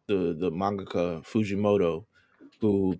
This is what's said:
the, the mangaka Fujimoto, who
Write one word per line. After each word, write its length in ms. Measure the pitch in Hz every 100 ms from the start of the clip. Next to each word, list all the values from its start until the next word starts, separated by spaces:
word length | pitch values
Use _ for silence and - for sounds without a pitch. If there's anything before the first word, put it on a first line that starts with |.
| -
the, 280 | 98 85 78
the 120 | 90
mangaka 720 | 82 98 101 95 98 87 82
Fujimoto, 840 | - 113 104 101 104 101 87 82 - _ _ _ - -
who 360 | 107 101 95